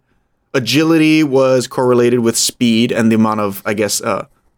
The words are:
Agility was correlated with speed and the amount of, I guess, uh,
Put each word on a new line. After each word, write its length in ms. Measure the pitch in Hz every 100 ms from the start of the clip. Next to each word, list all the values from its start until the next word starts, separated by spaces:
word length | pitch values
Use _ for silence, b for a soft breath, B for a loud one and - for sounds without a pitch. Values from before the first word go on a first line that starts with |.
| _ _ _ _ _
Agility 720 | 139 107 131 160 165 156 156
was 440 | 151 131 131 131 120
correlated 540 | - 127 123 120 123
with 160 | 117 117
speed 560 | - - 123 113 123
and 180 | 110 113
the 40 |
amount 260 | 110 110 107
of, 220 | 104 98
I 100 | -
guess, 260 | 104 104 -
uh, 240 | 117 95 - _ _